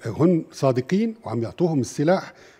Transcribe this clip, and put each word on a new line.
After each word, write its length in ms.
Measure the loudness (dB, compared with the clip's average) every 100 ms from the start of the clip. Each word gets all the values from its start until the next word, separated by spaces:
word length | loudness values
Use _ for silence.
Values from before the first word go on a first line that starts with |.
| -4
هن 380 | 0 2 2 -2
صادقين 600 | -2 0 0 0 0 -2 -4
وعم 180 | -6 -4
يعطوهم 380 | -4 -2 0 0
السلاح 520 | -2 0 2 2 0 -14 -20 -20